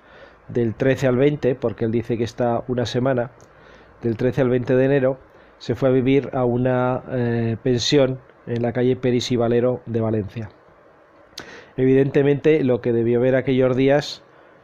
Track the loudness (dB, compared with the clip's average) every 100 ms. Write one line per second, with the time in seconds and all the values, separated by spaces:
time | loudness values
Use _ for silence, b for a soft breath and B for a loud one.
0 | B B B B -8 -2 -2 0 0 0
1 | 0 2 0 2 -2 -2 -4 -4 -2 -2
2 | -4 -4 -4 -4 -2 -2 -4 -4 -2 -2
3 | -2 -2 -4 -10 B B B B B -8
4 | -4 -2 -2 0 0 0 0 2 2 2
5 | 0 -2 -12 b b b -8 -2 2 2
6 | 2 2 0 -2 0 0 0 0 0 -2
7 | -6 -4 -2 -2 -2 -2 -2 -2 2 2
8 | 2 -2 -12 _ -8 -4 -2 0 0 0
9 | 0 0 0 0 2 2 0 -2 -4 -2
10 | 0 -2 -4 -10 -14 -16 -20 -20 -20 _
11 | _ _ _ -20 B B B -2 2 4
12 | 4 2 2 2 2 2 2 0 0 0
13 | 2 2 2 2 0 2 2 2 2 2
14 | 0 -12 -20 b b b